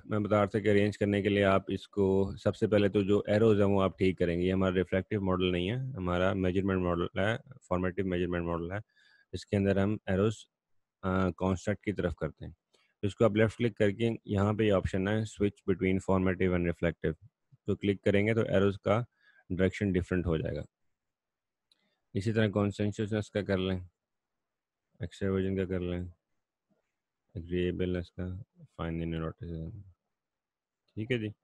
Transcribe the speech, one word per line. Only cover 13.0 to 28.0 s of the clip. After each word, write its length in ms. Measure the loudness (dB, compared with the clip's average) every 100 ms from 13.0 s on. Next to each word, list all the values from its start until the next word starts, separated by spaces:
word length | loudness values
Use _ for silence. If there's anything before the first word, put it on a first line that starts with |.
तो 60 | -6
इसको 180 | 2 2
आप 100 | 4
लेफ्ट 220 | 2 2
क्लिक 200 | -2 2
करके 320 | 0 2 -2 -2 -2
यहाँ 280 | 0 2 2
पे 100 | 4
ये 60 |
ऑप्शन 360 | 4 2 -2 0
है 160 | 0
switch 340 | -4 -2 -2 -2 -4
between 300 | 0 2 0 2
formative 420 | 2 2 2 2 2
and 100 | 0
reflective, 500 | 0 -2 -2 -4 -6 -12 _ _ _ -6
तो 80 | -2
क्लिक 280 | -2 0
करेंगे 300 | 2 2 2
तो 120 | 0 2
एरोज 320 | 2 2 0
का 280 | 0 0 0 _ _ _ -8
डायरेक्शन 400 | 0 0 0 0
डिफरेंट 340 | 0 0 -2 0
हो 120 | -2
जाएगा। 280 | -2 -8 -10 _ _ _ _ _ _ _ _ _ _ _ _ _ _ -4
इसी 180 | 0
तरह 160 | 2 2
कॉन्सेंससनेस 800 | 2 0 0 -4 -4 -4 -4 -4
का 120 | -4
कर 160 | -2 -2
लें, 320 | -2 -4 -8 _ _ _ _ _ _ _ _ _ _ -14
एक्स्ट्रा 280 | -12 -6 -2
वर्जन 260 | 0 0 -2
का 80 | -2
कर 140 | -4
लें, 340 | -4 -6 -8 -14 _ _ _ _ _ _ _ _ _ _ _ -14
एग्रीएबलनेस 720 | -6 -2 -2 -2 -2 -4